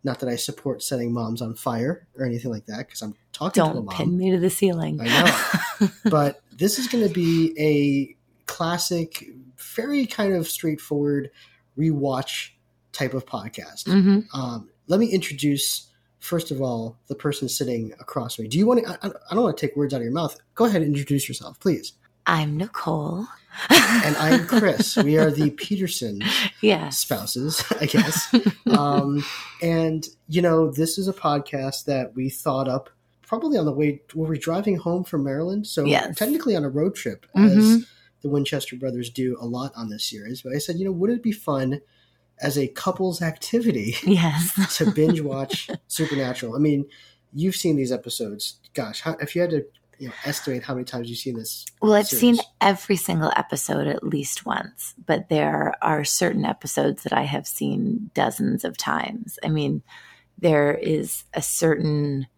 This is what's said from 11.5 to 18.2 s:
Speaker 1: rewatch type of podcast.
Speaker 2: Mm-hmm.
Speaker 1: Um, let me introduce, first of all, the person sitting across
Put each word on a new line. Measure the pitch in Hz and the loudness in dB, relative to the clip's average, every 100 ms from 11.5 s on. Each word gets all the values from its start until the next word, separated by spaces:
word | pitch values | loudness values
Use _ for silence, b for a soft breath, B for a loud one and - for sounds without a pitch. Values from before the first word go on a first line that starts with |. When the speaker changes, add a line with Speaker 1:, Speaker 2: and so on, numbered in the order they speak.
| b _ - | b _ -2
Speaker 1:
rewatch | 160 147 139 131 135 - - _ _ _ _ | 0 2 0 -2 -4 -8 -10 _ _ _ _
type | - 131 | -6 -4
of | 131 - | -4 -6
podcast. | 117 104 - - - - | -10 -10 -14 -16 -12 2
Speaker 2:
Mm-hmm. | 190 190 202 214 135 | 6 6 4 2 -6
Speaker 1:
Um, | 127 170 - _ - | -6 -8 -12 _ 0
let | 185 | 2
me | 233 | 4
introduce, | 190 - 143 147 139 - - - _ _ _ | 2 -2 -2 0 0 -2 -4 -10 _ _ _
first | - 170 - | -4 -4 -2
of | 139 | -4
all, | 131 117 113 - _ | -2 -2 -6 -12 _
the | 139 | -4
person | 147 143 127 | -2 -2 -4
sitting | - 127 120 110 - | -2 -2 -2 -4 -10
across | - 143 | -10 -8